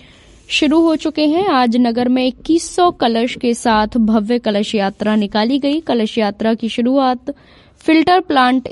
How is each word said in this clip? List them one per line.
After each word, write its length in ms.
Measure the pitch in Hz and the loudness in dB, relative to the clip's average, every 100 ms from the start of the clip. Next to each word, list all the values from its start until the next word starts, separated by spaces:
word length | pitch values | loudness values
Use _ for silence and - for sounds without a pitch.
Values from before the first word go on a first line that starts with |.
| - - - - _ | -20 -20 -20 -20 _
शुरू 320 | - 302 311 | -2 2 2
हो 160 | 330 311 | 2 0
चुके 300 | 320 302 302 | -4 -2 0
हैं। 220 | 320 403 | 0 0
आज 280 | 269 247 240 | 2 2 2
नगर 320 | 240 233 247 | 0 0 0
में 180 | 254 254 | 0 -2
इक्कीस 500 | 247 - 330 - - | -4 -2 -2 -2 0
सौ 140 | 349 | 0
कलश 460 | 349 247 226 247 - | 2 -2 0 -2 -2
के 180 | 240 | -4
साथ 340 | 233 247 214 214 247 | -2 0 0 0 0
भव्य 420 | 214 220 208 240 | 2 0 0 -2
कलश 360 | 226 202 208 | -2 -2 -2
यात्रा 420 | 220 196 196 214 214 | -2 -2 -4 -2 0
निकाली 420 | 202 214 220 277 | 0 -2 0 0
गई। 220 | 277 302 | 0 -2
कलश 380 | 330 240 220 - | -2 -2 -2 -2
यात्रा 360 | 208 202 220 | -4 -2 -2
की 140 | 226 226 | -2 -4
शुरुआत 600 | - 240 277 262 247 - 285 _ - _ _ | -2 0 2 0 -2 -8 -14 _ -20 _ _
फिल्टर 420 | - 320 320 359 | 2 2 4 2
प्लांट 480 | 359 294 247 254 240 | 2 2 2 0 -2